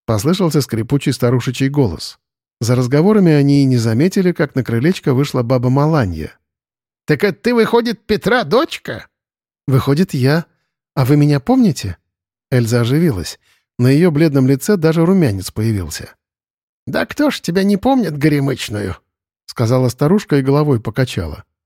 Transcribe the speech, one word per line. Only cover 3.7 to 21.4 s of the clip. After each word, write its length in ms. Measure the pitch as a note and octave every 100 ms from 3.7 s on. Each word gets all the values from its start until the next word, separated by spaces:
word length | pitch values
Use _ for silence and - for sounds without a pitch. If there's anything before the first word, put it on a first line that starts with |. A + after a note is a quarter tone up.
| B2
заметили, 520 | A2+ A2+ F3+ G3+ F3+
как 220 | E3+ D3+
на 80 | C3+
крылечко 520 | A#2 A#2 D3 F#3+ -
вышла 280 | B2+ C#3+ C3
баба 280 | A#2 C3 B2+
Маланья. 680 | C3+ D3+ D#3+ G2+ D#2+ D#2 _ _ _ _ _ _ _ -
"Так 180 | D3
это 140 | G3+ -
ты, 140 | A3+
выходит, 520 | A#3+ G#3+ A#3 A#3+ G#3+ -
Петра 380 | G#3+ F#3+ B3
дочка?" 640 | D#3 A3 E4 - - A2 - _ _ _ _ _ -
"Выходит, 480 | C3+ C3+ C#3+ F#3
я. 320 | C#3+ B2+ D#3+ - _ _ _ _
А 100 | -
вы 120 | B2+ D3
меня 240 | D3 C#3+
помните?" 560 | - C4 A3 C#3 G2+ F2 _ _ _ _ -
Эльза 300 | B2+ A2+ A#2+
оживилась. 580 | A#2 C#3+ E3+ F#2+ D#2 - _ _ _ -
На 100 | B2
ее 220 | C#3 F3+
бледном 360 | D3 E3 C#3 C3
лице 300 | C#3 - G#3
даже 280 | D#3+ E3
румянец 460 | E3 G3 D3 F#2+ F#2
появился. 640 | - A2 G#2 D#2+ - - _ _ _ _ _ _ _ -
"Да 200 | - -
кто 240 | - D4
ж 100 | -
тебя 240 | - F3
не 120 | G3 G3+
помнит, 400 | B3 C4+ F#3 D3
горемычную?" — 800 | D3+ D3 C#3 C3+ - G#2 G2 - _ _ _ _ _
сказала 420 | - A2+ B2+ B2+
старушка 480 | - D3 G3+ - C#3+
и 60 |
головой 380 | C3 C#3 D3+ B2
покачала. 640 | A2+ A#2+ B2+ - D#2+ D2+